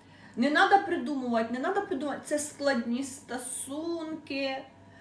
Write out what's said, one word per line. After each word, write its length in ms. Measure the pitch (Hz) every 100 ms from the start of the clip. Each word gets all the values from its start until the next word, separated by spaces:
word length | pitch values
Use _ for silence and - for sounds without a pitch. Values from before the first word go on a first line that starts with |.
| - - - -
Не 140 | 269
надо 360 | 311 381 392 403
придумувати, 680 | 330 247 277 247 226 226
не 60 | 247
надо 220 | 320 403
придумувати. 400 | 392 277 294 - -
Це 140 | 294
складні 640 | - - 277 262 226 240
стосунки. 1600 | 277 - - 247 - - 262 285 339 339 311 311 - 277 269 269 - - - -